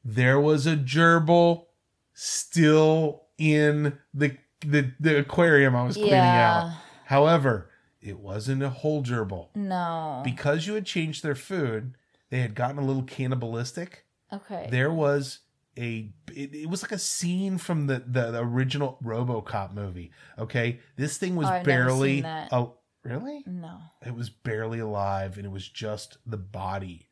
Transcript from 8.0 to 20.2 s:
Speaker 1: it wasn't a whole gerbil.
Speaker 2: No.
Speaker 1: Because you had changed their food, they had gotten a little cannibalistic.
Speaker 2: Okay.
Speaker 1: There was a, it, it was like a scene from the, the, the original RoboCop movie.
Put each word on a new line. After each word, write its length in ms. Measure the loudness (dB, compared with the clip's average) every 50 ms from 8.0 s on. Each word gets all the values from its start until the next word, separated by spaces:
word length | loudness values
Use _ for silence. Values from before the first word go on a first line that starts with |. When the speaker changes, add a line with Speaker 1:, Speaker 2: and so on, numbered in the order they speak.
Speaker 1:
it 180 | -16 -14 -14 -14
wasn't 440 | -12 -10 -8 -6 -4 -4 -2 -2
a 60 | -2 -4
whole 340 | -6 -4 -2 -2 -2 -2
gerbil. 460 | -2 -2 -2 -2 -4 -4 -6 -10 -12 _ _
Speaker 2:
No. 680 | -8 -6 -4 -4 -2 -2 -4 -4 -6 -6 -8 -8 -6 -6
Speaker 1:
Because 420 | -6 -8 -2 0 0 0 0 -2
you 80 | -4 -6
had 100 | -6 -6
changed 360 | -4 -4 -4 -4 -4 -6 -6
their 120 | -4 -6 -6
food, 600 | -6 -6 -6 -4 -2 -2 -2 -2 -4 -6 -10 -14 _ _ _ _ _ _ _
they 100 | -4 -4
had 140 | -4 -4 -2
gotten 240 | -4 -4 -4 -2 -2
a 60 | -2
little 180 | -2 0 -2
cannibalistic. 1000 | -4 -6 -6 -6 -4 -2 -2 -4 -4 -4 -4 -6 -6 -6 -8 -10 -12 -12 -14 _ _ _ _ _ _ _
Speaker 2:
Okay. 360 | -16 -16 _ -12 -12 -10 -6 -2
Speaker 1:
There 220 | 0 0 2 2
was 460 | 2 2 2 2 2 0 -2 -4 -10 -16 _ _ _ _ _ _ _ -8
a, 320 | -6 -6 -6 -8 -10 -12 -18 _ _ -18 -14
it, 200 | -12 -12 -12 -12
it 140 | -12 -8 -8
was 140 | -8 -8
like 100 | -8 -8
a 60 | -8 -8
scene 580 | -6 -6 -6 -4 -4 -2 -2 -2 -2 -4 -4
from 300 | -6 -4 -4 -4 -2 -2
the, 160 | -2 -2 -4 -4
the, 260 | -2 -2 -2 -2 -2
the 80 | -2 -4
original 580 | -4 -2 0 0 0 0 -2 -2 -4 -4 -6 _
RoboCop 720 | -8 -6 -4 -2 -2 -2 -4 -6 -6 -6 -6 -6 -6 -6
movie. 380 | -8 -10 -8 -8 -10 -12 -14 -16 _ _